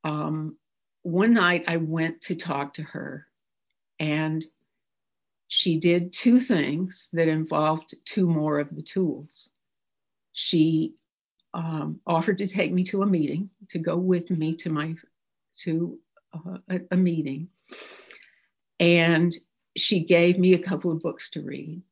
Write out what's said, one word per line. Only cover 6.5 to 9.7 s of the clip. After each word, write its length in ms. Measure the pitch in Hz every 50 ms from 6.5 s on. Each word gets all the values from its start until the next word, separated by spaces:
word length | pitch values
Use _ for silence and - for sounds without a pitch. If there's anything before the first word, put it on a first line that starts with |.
| 226 165 143 135 147 160 185 185 - - - - -
that 140 | 165 165 160
involved 680 | 156 156 156 156 156 151 156 156 160 160 - - - _ _
two 200 | - - 220 185
more 340 | 170 165 156 151 151 151 147
of 140 | 147 147 160
the 80 | 151
tools. 680 | 156 - - 190 190 165 - - 147 151 - - - _ _ _ _ _